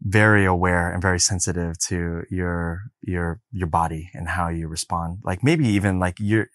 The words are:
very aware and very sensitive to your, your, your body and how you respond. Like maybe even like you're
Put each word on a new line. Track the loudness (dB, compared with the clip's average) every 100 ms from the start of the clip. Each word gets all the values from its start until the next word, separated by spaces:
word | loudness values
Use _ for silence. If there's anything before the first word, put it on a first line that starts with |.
very | 0 4 6 6 6
aware | 4 4 2 0
and | 0
very | 0 2
sensitive | 0 -2 -4 -4 -4 -4
to | -4 -2 -2 -6 -6
your, | -4 -2 -2 -4 -6 -12 _
your, | -6 -2 -2 -6 _
your | -6 0
body | 2 0 -4 -12
and | -10 -6
how | -4 -4
you | -4 -6
respond. | -8 -6 -4 -4 -6
Like | -6 -2
maybe | 2 2 2
even | 2 2 2
like | 0 -2
you're | 0 0 0